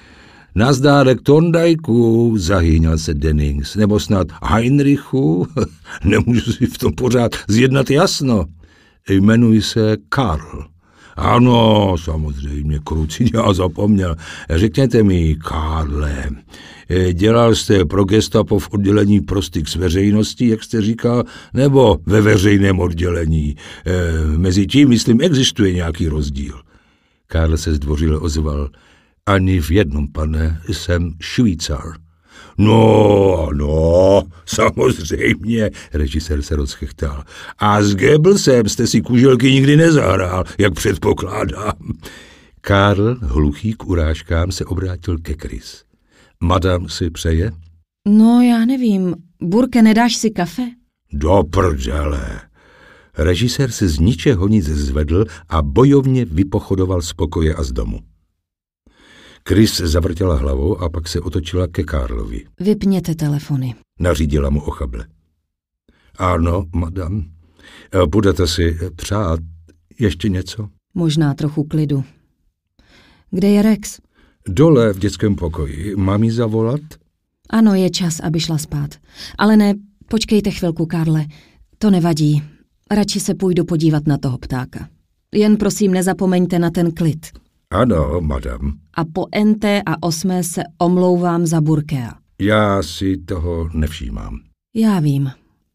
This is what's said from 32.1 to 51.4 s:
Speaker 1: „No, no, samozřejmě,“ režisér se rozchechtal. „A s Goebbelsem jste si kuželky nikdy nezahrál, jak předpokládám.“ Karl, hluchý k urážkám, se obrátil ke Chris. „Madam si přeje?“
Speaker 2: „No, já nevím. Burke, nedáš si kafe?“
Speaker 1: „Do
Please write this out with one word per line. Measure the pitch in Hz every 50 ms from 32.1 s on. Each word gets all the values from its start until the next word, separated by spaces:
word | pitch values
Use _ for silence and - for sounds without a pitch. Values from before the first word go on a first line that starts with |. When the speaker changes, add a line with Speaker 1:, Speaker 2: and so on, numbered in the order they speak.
| _ _ _ _ _ - - - _ -
Speaker 1:
„No, | 104 107 113 113 110 110 107 107 104 104 101 101 98 95 92 85 78 73 73
no, | 71 73 73 76 80 80 82 85 90 92 95 101 98 - - - - -
samozřejmě,“ | - - - 110 110 - - - 131 - - 80 78 - - 60 60 82 82 90 110 117 113 107 95 - - - - -
režisér | 78 73 69 - 78 82 - 76 71
se | 69 - 78
rozchechtal. | 73 69 67 - - 71 - - - 80 71 71 73 73 - - - - - - -
„A | - 104 104 104
s | 104 101 101
Goebbelsem | 92 107 123 147 156 156 190 202 196 - 147 127 120 110 101
jste | - - 120 113
si | - 113
kuželky | - - 123 120 127 139 131 117 127 135
nikdy | 131 135 135 139 147 147
nezahrál, | 165 165 156 135 107 92 95 95 92 87 90 92 90 - - -
jak | 101 101 80
předpokládám.“ | - - 104 90 - - 104 98 - - - 101 107 104 - - - 107 - - - - - - - - - - - - - - - _ _ _ _
Karl, | - - 101 98 98 101 101 95 104 117 127 127
hluchý | 104 67 60 73 76 73 71 - - 110 110
k | - - -
urážkám, | 92 82 78 78 80 - - - 85 82 87 90
se | 87 - -
obrátil | - 87 85 95 92 90 - - 92 87 82
ke | 82 - 80
Chris. | - - - - - - - - - _ _ _ _ _ _ _ _ _ _ _ _ 87
„Madam | 85 92 92 85 95 90 87 87 80
si | - - 92 80
přeje?“ | 80 - - 82 82 80 92 113 - - - - _ _ _ _ _ _ _ 202
Speaker 2:
„No, | 208 214 220 233 240 240
já | 247 240 240 226 226
nevím. | 240 269 262 247 220 196 190 185 180 165 - - _ _ _
Burke, | - 170 185 233 262 262 - 240
nedáš | 220 220 214 226 240 240 233
si | - - 214
kafe?“ | - - 226 - - - 247 240 - - _ _ _ _ _ _ -
Speaker 1:
„Do | 71 71 78 95 101